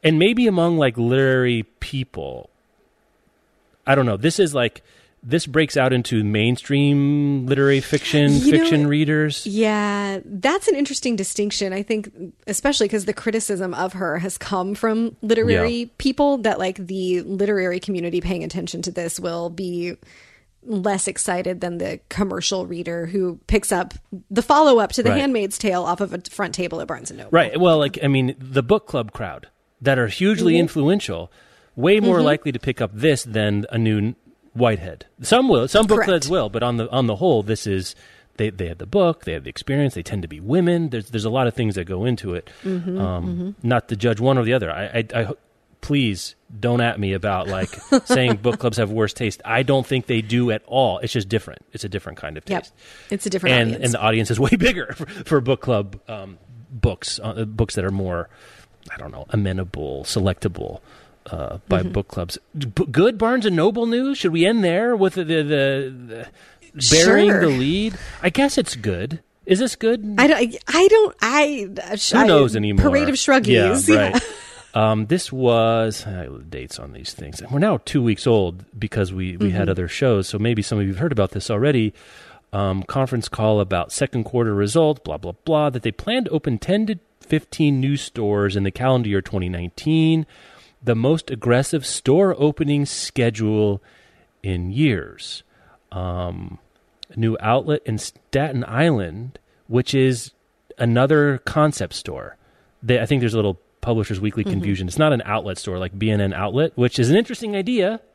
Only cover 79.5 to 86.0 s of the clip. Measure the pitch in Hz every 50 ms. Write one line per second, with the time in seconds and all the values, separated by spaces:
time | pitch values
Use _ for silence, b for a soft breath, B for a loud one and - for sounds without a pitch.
79.5 | 90 90 98 98 95 92 90 85 - - 143 127 113 98 92 - - 101 107 117
80.5 | 120 107 101 - 113 104 101 95 98 90 147 170 135 110 98 92 - 98 - -
81.5 | 110 101 123 147 147 120 110 104 B B B B B B B B B B B _
82.5 | - 98 98 95 92 95 95 - - 135 135 127 127 117 - - - - 110 110
83.5 | 107 104 98 95 95 87 82 - - - 143 135 - 123 110 - - 123 117 110
84.5 | 101 101 104 101 113 170 160 151 151 147 _ - 76 76 104 90 - _ _ 165
85.5 | 160 151 151 147 127 120 - 113 104 -